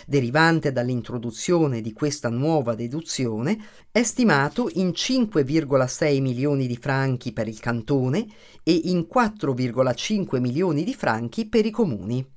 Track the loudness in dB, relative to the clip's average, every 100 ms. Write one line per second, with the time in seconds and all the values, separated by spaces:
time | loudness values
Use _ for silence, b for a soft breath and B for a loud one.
0 | -2 0 2 4 4 4 0 -2 -2 -2
1 | -4 -6 -6 -6 0 2 2 0 -6 -4
2 | -4 -2 -4 0 2 2 0 -4 -4 -6
3 | -8 -4 -2 0 -2 -2 B B B 0
4 | 0 2 4 4 2 0 -2 0 -2 -2
5 | -2 0 2 0 2 0 2 2 2 0
6 | 2 2 2 0 0 0 0 -2 -2 0
7 | 0 0 -4 -4 -6 -4 -4 -4 0 0
8 | 2 0 -2 B B B 2 2 2 -2
9 | 0 2 0 0 -2 0 0 2 0 0
10 | -2 -2 0 -2 0 0 0 0 -2 -2
11 | -2 -2 -4 -6 0 2 2 0 0 -2
12 | -4 -4 -6